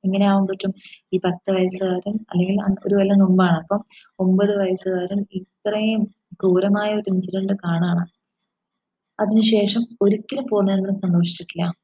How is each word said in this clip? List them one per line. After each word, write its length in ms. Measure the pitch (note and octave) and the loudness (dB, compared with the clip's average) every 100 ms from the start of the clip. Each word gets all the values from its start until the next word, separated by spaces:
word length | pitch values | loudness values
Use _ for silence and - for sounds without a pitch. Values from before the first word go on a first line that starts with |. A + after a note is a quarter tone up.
എങ്ങനെ 220 | F#3+ G3 G3+ | -2 2 2
ആവാൻ 200 | G3 F#3+ | 2 0
പറ്റും? 260 | F#3+ G3 F#3+ - - _ | -2 -6 -6 -14 -20 _
ഈ 80 | F#3 | -2
പത്ത് 260 | F3+ F3 - | -2 -4 -2
വയസ്സുകാരൻ 680 | F#3+ F#3 F#3 F#3+ F3+ G3+ G#3+ - | 0 0 -2 -4 -4 -4 -8 -4
അല്ലെങ്കിൽ 320 | F3+ F3+ G3 | -2 0 0
അന്ന് 140 | G3 F#3+ - | 0 -2 0
ഒരു 80 | |
കൊല്ലം 240 | G3+ G3 G3 | 2 4 4
മുമ്പാണ്. 380 | F#3+ F#3 F3+ E3+ | 6 4 4 2
അപ്പം 280 | - G3+ - - _ _ | -2 -6 -6 -20 _ _
ഒമ്പത് 400 | F#3 F#3 G3+ G3+ | 0 2 2 0
വയസ്സുകാരൻ 680 | F#3+ F#3 F#3+ F#3 F3+ G3+ G3+ | -2 -2 -4 -4 -4 -6 -6
ഇത്രയും 720 | F#3+ F#3 _ G#3 G#3+ G#3+ A3 G#3 _ _ | -10 -12 _ -6 -2 -2 -2 -4 _ _
ക്രൂരമായ 640 | - F#3+ F3+ G3 G3+ G#3 | -2 2 2 2 0 0
ഒരു 160 | G#3+ G#3 | -4 -2
ഇൻസിഡന്റ് 420 | F#3 F#3 F#3+ G3 | -4 -2 -6 -4
കാണാണ്. 540 | G3 E3+ E3 F3 F3 F3 _ _ _ _ _ _ _ _ _ _ - | -4 -2 -2 0 -2 -4 _ _ _ _ _ _ _ _ _ _ -4
അതിനുശേഷം 600 | G#3 A3 A3 G#3+ G3+ G#3+ A#3 - | 0 2 4 2 2 -2 -4 0
ഒരിക്കലും 460 | G3+ G#3+ - C#4 C4 | 0 0 -4 -8 -2
പൂർണ്ണചന്ദ്രൻ 420 | G#3 G3 G3 F#3+ | 0 0 0 -2
സന്തോഷിച്ചിട്ടില്ല. 840 | G3 F#3 F3 F3 - E3+ E3+ F3 F3 | -4 0 0 0 -4 -12 -6 -6 -6